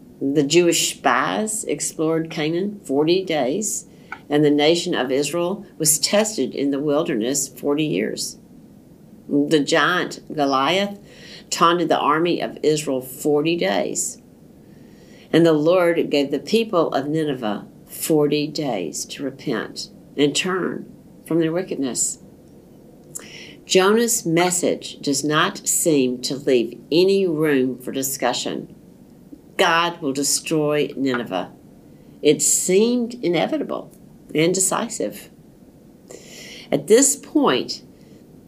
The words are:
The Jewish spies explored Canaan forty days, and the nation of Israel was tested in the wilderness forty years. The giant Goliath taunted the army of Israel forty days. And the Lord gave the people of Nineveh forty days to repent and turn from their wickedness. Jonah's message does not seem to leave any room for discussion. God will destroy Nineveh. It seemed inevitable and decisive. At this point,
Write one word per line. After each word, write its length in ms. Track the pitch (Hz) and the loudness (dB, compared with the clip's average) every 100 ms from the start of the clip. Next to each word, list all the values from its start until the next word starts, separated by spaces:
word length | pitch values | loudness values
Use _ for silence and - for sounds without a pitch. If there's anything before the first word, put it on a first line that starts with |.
| - - | -20 -6
The 240 | 139 151 | -2 0
Jewish 520 | 143 165 175 170 - - | 4 4 4 2 -2 0
spies 680 | 139 123 151 190 214 - - | 0 2 0 -2 -2 -6 -6
explored 680 | 151 - - 156 160 160 | -6 -6 -4 -2 0 -4
Canaan 480 | 165 151 170 202 208 - | -4 -2 -2 -4 -6 -2
forty 380 | 139 156 180 | 0 2 2
days, 640 | 180 156 127 175 214 - - - - - - | 0 -2 0 -2 -4 -6 -10 -20 -18 -18 -2
and 140 | 147 | 2
the 60 | 151 | 4
nation 460 | 147 147 170 180 120 | 4 4 2 0 -2
of 160 | 127 | 0
Israel 540 | 131 147 170 175 208 - - | 0 -2 -2 -2 -4 -10 -4
was 220 | 156 - | 0 0
tested 560 | - 208 214 - 127 - | 2 2 2 -2 -4 -2
in 160 | 143 | -2
the 80 | 139 | -2
wilderness 680 | 151 143 170 123 117 143 - | 0 0 0 -2 0 -2 -4
forty 380 | - 143 147 151 | -6 -2 0 0
years. 520 | 87 107 - - - - - - - - - - - - | -2 -2 -4 -10 -12 -20 -20 -20 -20 -20 -20 -20 -20 -2
The 300 | 143 147 156 | 0 2 2
giant 640 | 135 160 147 180 139 - - | 4 2 2 0 -4 -8 -10
Goliath 680 | 156 139 135 139 185 202 202 - - - - - | -2 0 2 2 0 -2 -6 -18 -20 -20 -20 -10
taunted 360 | - 165 175 156 | 2 4 4 2
the 120 | 95 | 2
army 420 | 131 156 175 156 | 2 2 0 -2
of 160 | 113 - | -4 -2
Israel 380 | 147 151 143 131 | 0 0 -2 -4
forty 540 | 127 - 156 147 156 170 | -6 -6 0 2 2 0
days. 640 | 185 190 - - - - - - - - - - - - - - - | 0 0 -2 -4 -6 -8 -20 -20 -20 -20 -20 -20 -20 -20 -20 -20 0
And 140 | 160 165 | 4 6
the 80 | |
Lord 560 | 156 151 185 170 165 - | 6 4 4 4 2 0
gave 220 | 143 139 | 0 0
the 80 | 143 | -4
people 520 | - 226 220 180 151 | 0 0 2 2 2
of 140 | - 143 | 0 -2
Nineveh 600 | 156 151 127 110 101 - - - | -2 -2 -4 -4 -6 -10 -20 -18
forty 600 | - - 156 147 147 147 | -10 0 2 4 2 -2
days 580 | 151 143 107 85 - - | -4 -4 -4 -4 -8 -10
to 180 | - | -8
repent 680 | 139 - - 110 - - - - - - | -10 -8 -6 -4 -6 -10 -16 -18 -14 0
and 180 | 143 143 | 2 2
turn 560 | 185 185 - - - - - - - | -2 -2 -4 -6 -12 -20 -20 -20 -2
from 120 | 160 | 0
their 140 | 160 | 0
wickedness. 640 | 165 190 - 135 117 - - - - - - - - - - - - - - - - | -2 -4 -6 -4 -2 -4 -6 -16 -20 -20 -20 -20 -20 -20 -20 -18 -18 -16 -18 -18 -20
Jonah's 640 | - 185 190 220 233 - 170 | 2 4 6 4 2 0 0
message 760 | 165 180 175 120 82 - - | 2 2 0 -2 -2 -6 -8
does 240 | - 135 | -4 -2
not 420 | 147 151 180 208 - | 0 2 0 -2 -4
seem 560 | - 170 147 127 123 | 0 2 4 2 0
to 120 | - 131 | -6 -4
leave 420 | - 127 113 - - | 2 2 2 -6 0
any 340 | 156 185 196 185 | 2 4 4 2
room 540 | 151 156 139 131 120 | 0 2 2 2 -2
for 140 | - | -8
discussion. 840 | 135 135 - 123 123 117 71 - - - - - - - - - - | -6 -6 -2 -2 -2 -4 -6 -10 -18 -20 -20 -20 -20 -20 -20 -12 0
God 460 | 180 165 175 175 | 2 4 0 -2
will 100 | 147 | -4
destroy 800 | 135 139 - - 160 147 151 - - | -2 -2 -2 0 0 0 0 -2 -2
Nineveh. 560 | 135 120 113 92 92 - - - - - - - | -2 -2 -2 -4 -6 -12 -20 -20 -20 -20 -20 0
It 200 | 147 156 | 2 2
seemed 720 | - - - 185 226 247 226 - | 2 0 2 2 4 0 -4 -4
inevitable 760 | 170 165 202 311 - - - - - - - - | -2 0 0 -2 -4 -8 -10 -20 -20 -20 -6 0
and 180 | 170 | 0
decisive. 760 | 185 185 - 233 - - - - - - - - - - - - - - - - - - | 2 0 -2 -4 -6 -6 -6 -18 -20 -20 -20 -20 -20 -20 -20 -20 -20 -20 -18 -18 -18 -4
At 180 | - - | -4 4
this 280 | 220 277 - | 6 6 0
point, 680 | - 311 240 127 - - - - - - - - | -2 2 2 2 -2 -10 -14 -20 -20 -20 -20 -20